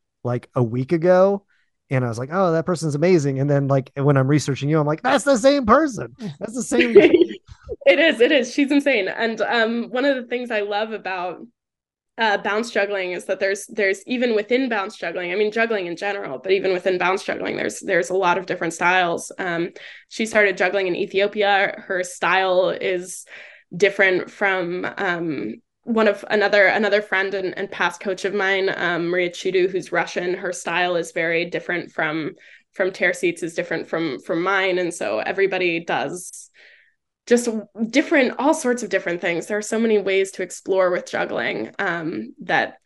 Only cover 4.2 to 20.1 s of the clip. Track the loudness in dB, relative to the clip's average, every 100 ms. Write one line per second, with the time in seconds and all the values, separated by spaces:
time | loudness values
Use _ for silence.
4.2 | 4 2 2 -2 0 2 2 0 2 2
5.2 | 4 4 4 4 4 4 4 -2 -10 -10
6.2 | -10 -8 -8 -6 -4 -4 6 8 10 6
7.2 | 6 -2 -18 -20 -14 0 4 6 4 4
8.2 | 4 4 2 0 2 2 2 0 -2 -2
9.2 | -4 -2 0 0 0 -2 -4 -2 0 0
10.2 | -4 -8 -4 -4 -2 -4 -4 -6 -8 -6
11.2 | -6 -10 -16 _ _ _ _ _ _ -2
12.2 | 0 0 -2 -4 -2 -2 -2 -2 -4 -6
13.2 | -6 -2 -2 -2 -6 -2 0 0 -4 -2
14.2 | 0 0 2 0 0 -2 -4 -8 -8 -6
15.2 | -4 0 0 0 0 -2 -4 -6 -6 -6
16.2 | -8 -8 0 0 2 0 0 0 0 0
17.2 | -4 -6 -4 -4 -4 -6 0 0 2 0
18.2 | 2 0 -2 -4 -4 0 2 4 2 -2
19.2 | -8 -8 -4 -2 -4 -8 -20 -20 _